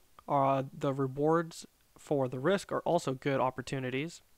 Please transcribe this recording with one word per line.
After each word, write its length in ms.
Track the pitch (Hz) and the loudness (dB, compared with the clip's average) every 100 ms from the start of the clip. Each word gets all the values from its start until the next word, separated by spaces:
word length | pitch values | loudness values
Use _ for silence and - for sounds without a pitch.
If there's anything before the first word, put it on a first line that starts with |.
| _ - - | _ -14 0
Uh, 360 | 143 135 135 135 - | 2 4 2 -2 -4
the 160 | 143 | -2
rewards 760 | 135 135 139 151 165 165 - - _ _ - | 0 -2 2 2 2 0 -8 -18 _ _ -12
for 320 | - 147 127 | -2 0 0
the 100 | 127 | 0
risk 320 | 147 196 - | 0 0 0
are 120 | - | -4
also 320 | - 170 - | 0 0 0
good 260 | 131 147 135 | -4 0 2
opportunities. 840 | 127 - - 139 127 131 165 - _ | 0 -2 -6 -4 -4 -4 -6 -10 _